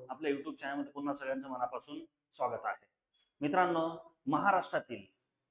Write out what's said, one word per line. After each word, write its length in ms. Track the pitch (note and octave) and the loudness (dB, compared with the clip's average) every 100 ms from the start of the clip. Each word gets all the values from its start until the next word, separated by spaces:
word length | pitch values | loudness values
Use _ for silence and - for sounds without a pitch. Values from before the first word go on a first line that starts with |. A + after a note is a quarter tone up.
| - | -10
आपल्या 240 | C3 D#3 | -4 -2
YouTube 220 | C#3 D3+ | -2 -4
चॅनलमध्ये 380 | C3+ C#3 C#3+ C#3 | -8 -6 -4 -6
पुन्हा 220 | C#3+ C#3+ | -4 -2
सगळ्यांचं 340 | C#3 C3+ C3+ C3+ | -2 -2 -4 -4
मनापासून 520 | B2+ A#2+ B2 - D3 E3 _ _ | -4 -2 -2 -8 -12 -14 _ _
स्वागत 280 | - B2 A2+ | -4 -2 -2
आहे. 220 | G#2+ - _ _ _ _ _ _ | -4 -4 _ _ _ _ _ _
मित्रांनो, 720 | C#3+ F#3 F3 E3 E3 E3 - _ C3+ | 2 4 6 4 0 -2 -12 _ 0
महाराष्ट्रातील 760 | D3 F#3+ F#3+ - D#3+ - A2 G2 _ _ _ _ | 4 6 6 4 -2 -2 -8 -12 _ _ _ _